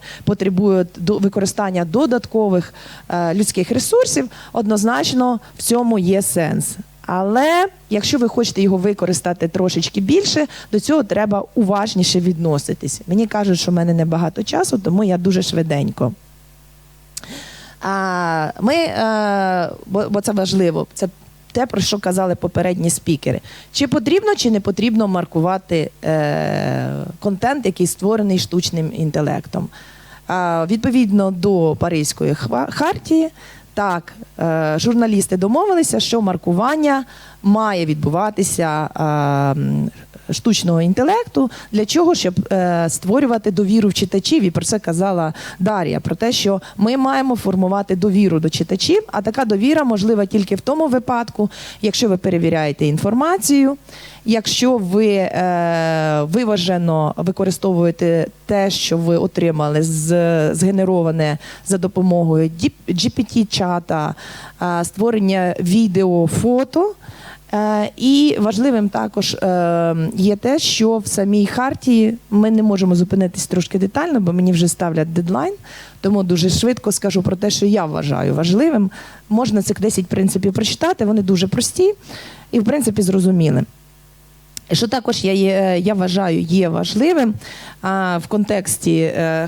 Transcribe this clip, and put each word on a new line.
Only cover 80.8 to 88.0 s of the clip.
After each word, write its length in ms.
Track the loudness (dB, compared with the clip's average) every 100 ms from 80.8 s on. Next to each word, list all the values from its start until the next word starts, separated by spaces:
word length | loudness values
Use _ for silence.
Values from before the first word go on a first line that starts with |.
| -2 0 0
вони 160 | 2
дуже 260 | 2 0 0
прості 460 | -2 -2 0 0 0 -8 -20 -20 -20 -4
і, 80 | 0
в 40 |
принципі, 380 | 0 0 0 0
зрозуміли. 600 | 2 2 2 4 2 2 -2 -8 -20 -20 -20 -20 -20 -20 _ -20 -4
Що 160 | -2 0
також 360 | -2 -2 -2
я 100 | 0
є, 460 | 2 2 2 2 2
я 140 | 0
вважаю 480 | 0 0 0 0 0
є 280 | 2 2 2
важливим, 640 | 0 -2 0 2 2 2 -2 -10 -18 -20 -10
а, 360 | -4 -2